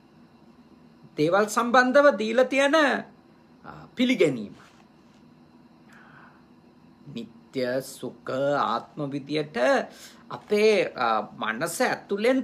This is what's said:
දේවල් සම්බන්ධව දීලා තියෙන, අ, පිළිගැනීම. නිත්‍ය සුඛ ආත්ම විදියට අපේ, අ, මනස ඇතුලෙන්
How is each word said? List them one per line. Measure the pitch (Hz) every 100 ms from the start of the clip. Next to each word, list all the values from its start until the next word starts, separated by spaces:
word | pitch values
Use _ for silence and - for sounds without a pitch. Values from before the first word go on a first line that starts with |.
| _ - - _ - - - - - - -
දේවල් | - 151 196 214
සම්බන්ධව | 233 240 254 254 285 285
දීලා | 208 220 233
තියෙන, | 254 269 277 320
අ, | 277 214 - - _ _ _ _ - - -
පිළිගැනීම. | - 247 247 165 123 101 - - - _ _ _ _ - _ _ - - _ - - - - - - _ _ - _ - - 147
නිත්‍ය | 117 110 - - 135 123 131
සුඛ | 127 - 120 - - 127 139 143
ආත්ම | 107 117 - - 143
විදියට | 143 143 151 147 233 262 262 - - - - -
අපේ, | 123 - 208 220 202 156
අ, | - 117 107 104 -
මනස | 110 110 165 -
ඇතුලෙන් | 226 135 - 202 233 262